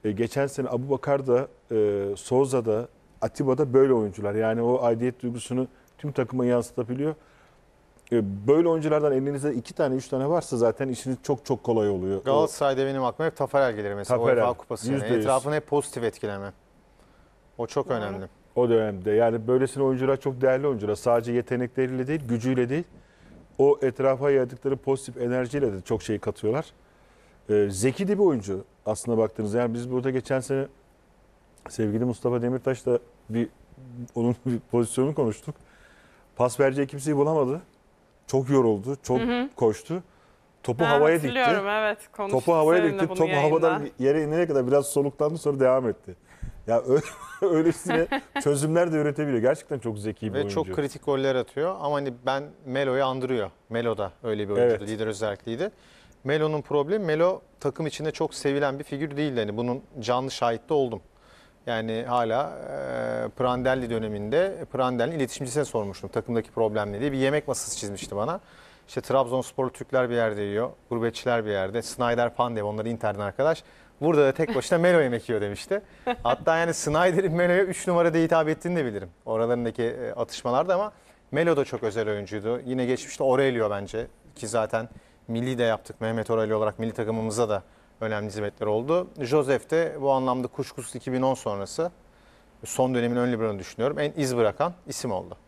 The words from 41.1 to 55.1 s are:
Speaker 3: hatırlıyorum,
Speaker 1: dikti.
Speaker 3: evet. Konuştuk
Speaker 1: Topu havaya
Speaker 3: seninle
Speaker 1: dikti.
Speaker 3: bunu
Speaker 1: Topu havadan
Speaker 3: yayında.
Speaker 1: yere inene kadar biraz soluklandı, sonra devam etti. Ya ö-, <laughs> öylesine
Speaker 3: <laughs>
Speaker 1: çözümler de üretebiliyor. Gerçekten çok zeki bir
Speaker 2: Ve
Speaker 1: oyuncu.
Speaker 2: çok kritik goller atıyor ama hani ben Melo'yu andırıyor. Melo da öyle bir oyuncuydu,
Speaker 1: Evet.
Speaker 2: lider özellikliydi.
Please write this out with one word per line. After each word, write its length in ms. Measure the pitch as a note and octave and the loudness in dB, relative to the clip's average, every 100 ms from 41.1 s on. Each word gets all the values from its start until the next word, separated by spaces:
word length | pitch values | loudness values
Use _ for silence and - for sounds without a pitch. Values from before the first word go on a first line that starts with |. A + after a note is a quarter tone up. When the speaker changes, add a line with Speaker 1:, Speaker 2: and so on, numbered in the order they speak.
| E3 | 4
Speaker 3:
hatırlıyorum, 380 | D3 A#3+ A#3+ | 2 2 2
Speaker 1:
dikti. 140 | A3 G3 | 2 0
Speaker 3:
evet. 280 | G#3+ G#3+ G#3 - | 0 0 -2 -10
Konuştuk 280 | - G3 C3 | -8 0 0
Speaker 1:
Topu 160 | C#3+ E3 | 4 4
havaya 220 | D#3 F3 | 6 6
Speaker 3:
seninle 120 | F3 | 4
Speaker 1:
dikti. 140 | G3 E3 | 2 -2
Speaker 3:
bunu 100 | F#3 | 2
Speaker 1:
Topu 140 | D3 - | 2 4
havadan 340 | D3+ D#3+ E3 F3 | 4 4 4 2
Speaker 3:
yayında. 120 | - - | -4 0
Speaker 1:
yere 240 | C3 D3+ | 2 2
inene 240 | D3+ D#3 E3+ | 2 0 2
kadar 200 | C#3+ B2 | 2 4
biraz 200 | C#3+ C3+ | 2 2
soluklandı, 520 | - C#3+ - D3+ E3 | 0 0 0 -2 0
sonra 220 | D3 C#3 | -2 2
devam 280 | B2+ C3 B2 | 4 4 2
etti. 280 | G2+ - F2+ _ - - - - | -4 -8 -20 _ -14 -14 -12 0
Ya 140 | A#2 | 0
ö-, 200 | B2+ C#3 - - - - | 4 2 2 -14 -16 -4
<laughs> 0 | G3 D#3+ | 2 4
öylesine 500 | D#3+ D#3 F3+ E3 E3+ C#4 | 2 0 -2 0 0 -2
Speaker 3:
<laughs> 180 | - C#4+ | -4 -4
Speaker 1:
çözümler 500 | D3 C#3+ D3+ E3 F3 | 0 0 2 2 2
de 40 | D#3 | 2
üretebiliyor. 420 | D3 C#3 D3+ B2 | 0 -2 0 2
Gerçekten 360 | A#2+ D#3+ - C#3+ | 2 0 -4 -6
çok 200 | A2+ G#2 | -6 -6
zeki 280 | G#2 G#2 A2 | -6 -6 -4
bir 60 | |
Speaker 2:
Ve 60 | A2 | -2
Speaker 1:
oyuncu. 160 | A#2+ | -2
Speaker 2:
çok 220 | B2+ F#2 F#2 | -2 -2 -2
kritik 280 | C#3+ - | -4 -4
goller 300 | - C3+ C3+ | -2 0 2
atıyor 420 | B2+ A#2 - E3 F#3+ | 0 -2 -2 -4 -2
ama 160 | D3 D3 | -2 -2
hani 160 | C#3 A#2+ B2+ | -2 -4 -2
ben 180 | C3+ D3 - | -2 -4 -16
Melo'yu 400 | C3+ B2+ C#3 B2+ | -6 -2 0 2
andırıyor. 460 | C3+ C3 B2+ B2+ G2 - _ | 0 0 -2 -2 -2 -8 _
Melo 300 | A2+ A#2 A2 | -4 -2 -2
da 140 | G2 - | -4 -6
öyle 260 | A#2+ G#2+ G2+ | -4 -4 -2
bir 60 | |
oyuncuydu, 300 | G2+ A#2+ A2 | 2 2 2
Speaker 1:
Evet. 60 | G#2 | -2
Speaker 2:
lider 120 | G#2+ | -4
özellikliydi. 640 | A2 | -4